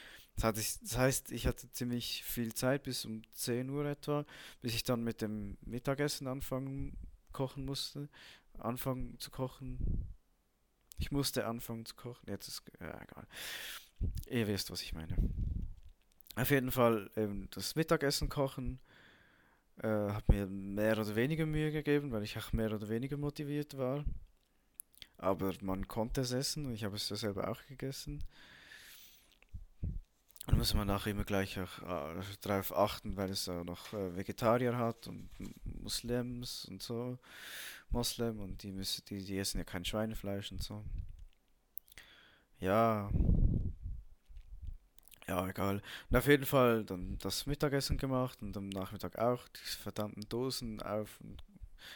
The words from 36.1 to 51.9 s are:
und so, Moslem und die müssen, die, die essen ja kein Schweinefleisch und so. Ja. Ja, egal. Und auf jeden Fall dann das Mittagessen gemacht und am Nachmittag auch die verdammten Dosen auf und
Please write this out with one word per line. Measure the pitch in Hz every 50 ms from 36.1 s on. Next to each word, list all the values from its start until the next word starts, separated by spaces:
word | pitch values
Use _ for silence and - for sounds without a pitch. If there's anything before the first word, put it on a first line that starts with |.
| 123 123 120 123 120 120 123 - - - -
und | - 95 98
so, | - - 117 117 123 123 123 - - - - - - - - - - - - - - -
Moslem | - 120 117 - - - 117 117 110 104
und | 101 92 98 - 107
die | 101
müssen, | 95 95 95 - - - -
die, | - 101 98 92
die | 101 95
essen | 98 98 - -
ja | 90 82
kein | - - 92 90
Schweinefleisch | - - 107 110 110 113 - - 101 98 101 98 -
und | 95 90 -
so. | - 104 107 107 - - - - - - - - - - _ _ _ _ _ _ _ _ - - - - - - - - - - - - _ _ _ _ -
Ja. | 90 92 101 113 117 113 110 104 101 104 - - - - - - - - - - - - - - - - - - - - - - _ - - - - - - - - - - - - _ _ - - - - - -
Ja, | - 92 90 90
egal. | 92 - - 98 98 98 101 - - - - - -
Und | 120
auf | 123 123
jeden | 139 147 135 135
Fall | - 143 131 123 120 117 110 101
dann | - 95 90 90 92 98 -
das | - 98 - - -
Mittagessen | 139 143 - 151 139 139 139 - - 143
gemacht | - 143 135 131 127 127 127 - -
und | 107 98 95
am | 101 98 98
Nachmittag | 98 95 92 - 107 95 - 87 - -
auch | 113 123 123 123 - -
die | - -
verdammten | - - - - - 104 - - 104 107 - 101 107 -
Dosen | 113 117 131 131 127 - 127 113 107 101
auf | - - 104 107 104 101 - -
und | - - - - - - - - - - - - - -